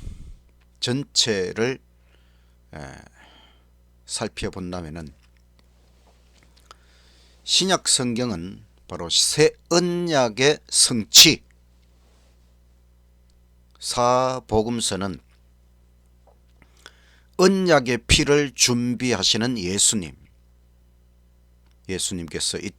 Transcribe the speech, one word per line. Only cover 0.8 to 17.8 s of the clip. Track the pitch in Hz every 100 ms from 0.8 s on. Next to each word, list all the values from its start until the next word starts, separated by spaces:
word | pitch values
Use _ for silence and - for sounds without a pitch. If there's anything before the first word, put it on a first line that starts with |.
전체를, | 123 131 147 - - 101 92 107 120 131 _ _ _ _ _ _ _ _ _
에, | - 67 - - _ - - _ _ _ _ _ _
살펴본다면은 | - - 107 - 107 92 90 90 80 82 76 - _ _ _ _ _ _ _ _ _ _ _ _ _ _ _ - _ _ _ _ _ _
신약 | - - 185 175 -
성경은 | - 123 113 123 90 92 107 107 _ -
바로 | 85 85
새 | - - - 156 - _
언약의 | 170 175 175 175 147 120 104 135 - -
성취, | - - 120 98 - - 117 - _ _ _ _ _ _ _ _ _ _ _ _ _ _ _ _ _ _ _ _ _ _ _
사복음서는 | - 123 123 127 131 127 - 110 110 120 - 95 98 78 - _ _ _ _ _ _ _ _ _ _ _ _ _ - _ - - _ _ _ -
언약의 | 185 196 180 147